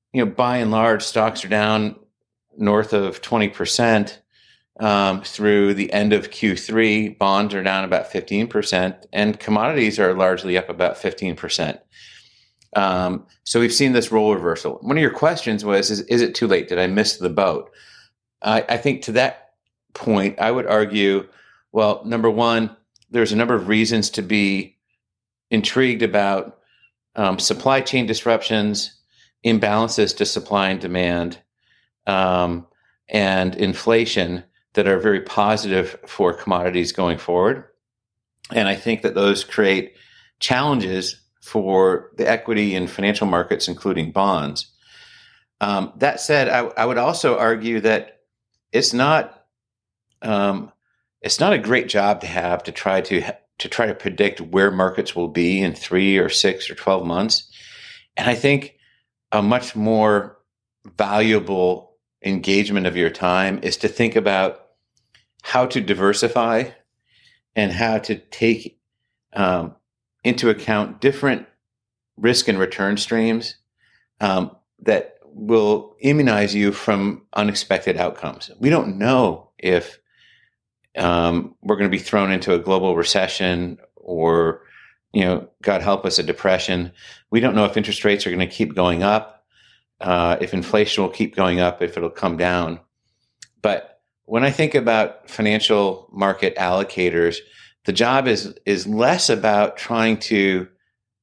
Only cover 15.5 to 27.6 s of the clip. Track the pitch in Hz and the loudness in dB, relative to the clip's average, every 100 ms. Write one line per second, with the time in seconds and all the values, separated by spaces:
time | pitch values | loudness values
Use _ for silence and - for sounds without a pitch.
15.5 | 104 104 98 107 101 - 120 113 - 110 | -2 2 0 2 -4 0 2 2 0 2
16.5 | 90 - 90 92 101 104 - 90 80 95 | 2 0 -2 0 2 0 0 -2 2 0
17.5 | 73 - _ - - _ _ _ _ 107 | 0 -8 _ -20 -20 _ _ _ _ 0
18.5 | 110 - 120 143 135 - 117 131 - _ | 0 0 -2 -2 -4 -2 0 0 -4 _
19.5 | _ _ _ _ - 120 104 98 - 110 | _ _ _ _ -8 0 2 2 0 -2
20.5 | 127 - 110 104 104 98 98 - _ _ | 0 0 0 0 0 2 0 -4 _ _
21.5 | _ _ 107 107 - 110 117 113 110 117 | _ _ 0 2 0 -4 0 0 2 2
22.5 | 113 110 - _ _ _ 117 107 107 120 | 2 0 -6 _ _ _ 0 2 2 2
23.5 | 113 92 107 110 113 - - 92 104 98 | 0 2 2 2 0 -2 -6 -2 0 2
24.5 | 95 - _ _ _ _ _ _ _ - | 0 -6 _ _ _ _ _ _ _ 0
25.5 | 113 101 131 131 113 110 101 98 98 - | 2 2 2 2 2 0 2 2 0 -6
26.5 | - _ _ _ _ _ - 98 92 - | -16 _ _ _ _ _ -2 -2 0 -2
27.5 | 107 | 0